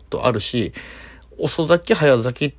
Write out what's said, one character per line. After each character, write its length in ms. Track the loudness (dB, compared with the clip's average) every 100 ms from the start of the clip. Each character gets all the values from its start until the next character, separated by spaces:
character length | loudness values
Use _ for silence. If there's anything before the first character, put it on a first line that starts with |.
| -8
と 160 | -2 0
あ 60 |
る 80 | -2
し、 320 | -2 -4 -4 -8 -18 -20 -20 -20 -18 -8
遅 280 | -4 -2 2
咲 160 | 2
き 100 | 2
早 260 | 2 4 4
咲 300 | 2 -4
き 20 |
っ 0 |
て 40 | -6